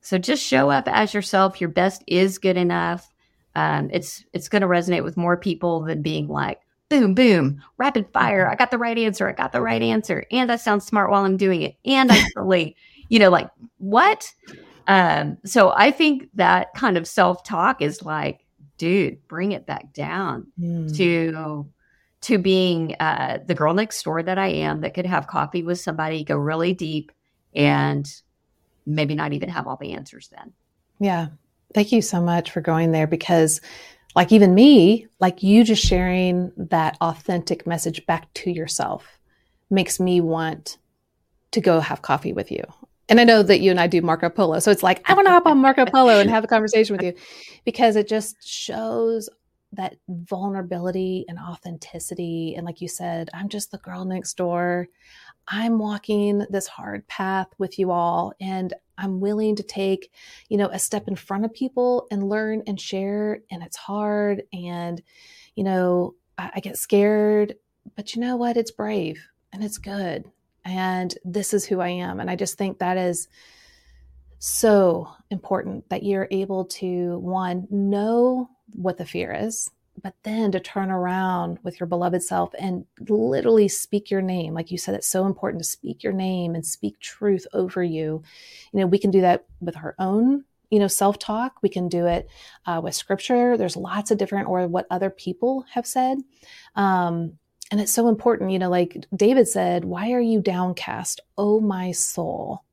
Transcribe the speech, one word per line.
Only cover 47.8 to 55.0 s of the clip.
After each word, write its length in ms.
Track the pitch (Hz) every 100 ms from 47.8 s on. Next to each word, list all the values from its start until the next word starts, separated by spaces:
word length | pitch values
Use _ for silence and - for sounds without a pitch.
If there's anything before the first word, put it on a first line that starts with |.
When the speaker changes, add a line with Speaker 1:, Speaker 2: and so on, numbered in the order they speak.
| 233 214
Speaker 2:
it 120 | 208
just 280 | 220 214 - -
shows 840 | - - 220 220 233 226 226 214 _ _ _ _
that 240 | 196 185 - -
vulnerability 1160 | 180 170 190 196 196 180 175 180 185 185 185 -
and 100 | 170
authenticity. 1160 | 170 175 - 165 - 170 - 175 175 165 165
And 100 | - 170
like 140 | 170
you 80 | 175
said, 400 | - 175 165 165
I'm 160 | 170 196
just 200 | 208 202
the 80 | 196
girl 260 | - 180 185
next 320 | 185 - -
door. 500 | 180 175 175 175 175 _